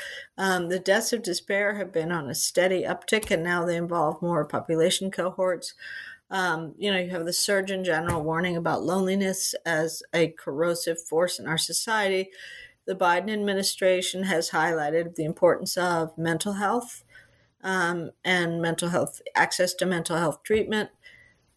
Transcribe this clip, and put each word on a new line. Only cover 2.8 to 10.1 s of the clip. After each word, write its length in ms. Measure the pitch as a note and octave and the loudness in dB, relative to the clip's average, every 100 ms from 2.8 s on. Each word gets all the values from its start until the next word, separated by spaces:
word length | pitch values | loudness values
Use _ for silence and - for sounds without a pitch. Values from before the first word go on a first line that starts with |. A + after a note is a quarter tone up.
uptick, 460 | F#3 F3+ - G#3+ - | 0 -4 0 0 2
and 140 | F3+ | 0
now 220 | F3 F3 E3+ | 2 0 0
they 100 | E3+ | -2
involve 460 | E3+ E3+ D#3 E3 | 0 0 0 0
more 240 | F3 E3 - | 0 0 0
population 680 | - - E3 F3 - F#3+ | -2 -2 2 2 2 -2
cohorts. 600 | F#3 F3+ F3+ F#3 F3 - - - - - - - | -2 -4 0 -2 -2 -6 -14 -14 -14 -14 -18 -8
Um, 440 | F#3+ F3+ D#3+ D#3+ - | -2 0 -2 -6 -4
you 140 | G3+ | -2
know, 60 | F#3 | 0
you 120 | F3+ | -2
have 140 | F3+ E3 | -4 -2
the 80 | |
Surgeon 500 | F3 - G3+ F#3+ F#3+ | 0 2 2 0 -2
General 400 | F#3 D#3 E3+ E3+ | 0 0 0 0
warning 340 | D3+ D#3+ F3+ E3+ | 0 0 0 0
about 260 | E3 C3+ | 0 0
loneliness 720 | C3+ F#3+ F#3 G3 F#3+ F#3 - - E3+ | 0 2 2 2 0 0 -2 -4 -2
as 360 | D#3 D#3+ - - | 0 0 -4 -2